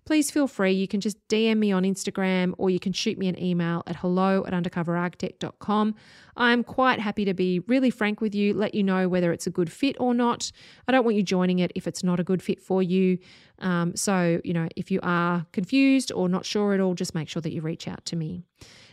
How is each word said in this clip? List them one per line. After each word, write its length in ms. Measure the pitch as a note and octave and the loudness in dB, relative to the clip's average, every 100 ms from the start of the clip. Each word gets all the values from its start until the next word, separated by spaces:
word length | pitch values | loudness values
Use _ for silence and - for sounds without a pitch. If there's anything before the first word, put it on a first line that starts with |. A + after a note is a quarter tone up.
| - | 0
please 240 | D#4 C#4+ | 0 2
feel 160 | D4+ C4+ | 0 0
free. 260 | - F#3+ | 0 0
You 160 | F#3+ F#3+ | 2 0
can 140 | G3+ | -2
just 160 | G#3+ - - | -4 -6 -2
D 200 | G#3+ A3+ | 0 2
M 120 | A3 | 2
me 100 | G#3 | 2
on 100 | F#3 | 2
Instagram, 720 | F#3+ F#3+ G3 G3 F#3+ F#3 F3+ - | 0 -2 -4 -2 0 2 0 0
or 140 | F#3+ | 0
you 100 | F3+ | 0
can 140 | G3 | -2
shoot 240 | - A3 - | -2 -4 -2
me 100 | F#3+ | -2
an 100 | - | -2
email 440 | F3+ F3 E3+ E3+ - | -2 0 0 -2 -6
at 100 | E3 | -4
hello 480 | F3+ F#3 F#3+ F#3+ - | 0 2 2 2 0
at 80 | |
undercoverarchitect 840 | F3+ F3+ F3+ E3+ F3 F3 - F3+ - | -2 -2 -4 -2 -2 -2 -6 -10 -8
dot 200 | - - | -12 -8
com. 360 | - G#3 G#3+ G#3+ - - - - | -2 0 0 -4 -14 -20 -12 0
I'm 280 | A#3+ A#3+ | 2 2
quite 360 | A3+ - C4 A3 | 0 0 0 2
happy 260 | G#3 G#3+ G3 | -2 -2 -2
to 80 | |
be 260 | F3+ F#3 F3+ A3+ | 0 0 0 2
really 240 | C4 B3+ | 2 2
frank 320 | - G#3 G#3+ | 2 -2 0
with 120 | A3 | -2
you, 200 | G3+ G3+ | 0 0
let 200 | G3 G#3+ | 0 -2
you 80 | G#3+ | 0
know 260 | G3 F#3 F3+ | 2 2 2
whether 240 | F3+ E3+ | 2 0
it's 140 | - F3+ | 0 -4
a 40 | |
good 200 | F3+ E3 | -2 -2
fit 260 | - C#4 - | 0 -2 0
or 140 | B3 | 0
not. 360 | A#3+ A#3+ B3 - - - - - | 2 0 0 -6 -12 -20 -10 0
I 40 | |
don't 120 | C4 | 2
want 120 | A#3 G#3 | 4 2
you 60 | |
joining 360 | F3+ F#3 F3+ F3+ | 2 2 2 2
it 140 | F3 | 0
if 120 | F#3 E3+ | -2 -8
it's 160 | - | -2
not 160 | F3+ F3+ | 0 0
a 60 | |
good 180 | F3 F3+ | 0 -2
fit 200 | - - | -2 -6
for 200 | - F#3 | 0 0
you. 360 | F3+ F#3+ F#3 F3+ - - - - | 2 2 2 0 -4 -20 -20 -6
Um, 360 | F#3 F3 E3+ - | -2 0 0 -2
so, 440 | - F#3 F3 E3+ | 0 2 2 0
you 100 | - | -2
know, 140 | E3+ E3 - | -4 -4 -6
if 140 | - | -4
you 100 | F#3+ | -2
are 440 | F3 F3 F3 F3 D#3+ | 0 0 0 -2 -4
confused 600 | A3 F3+ C4+ C4+ C4+ - | -6 0 4 4 4 0
or 160 | - F3+ | -2 0
not 180 | F#3 - | 0 -2
sure 260 | G#3+ G#3 | 0 2
at 80 | F#3+ | 2
all, 140 | F#3+ | 2
just 200 | F3 F3+ | 0 -4
make 140 | E3 D3 | -6 -6
sure 140 | E3+ | -6
that 100 | D#3+ | -6
you 80 | E3+ | -6
reach 280 | D#3+ - - | -6 -6 -10
out 160 | - - | -10 -8
to 100 | E3+ | -6
me. 280 | D#3 F3 - _ - - - | -6 -8 -14 _ -20 -20 -20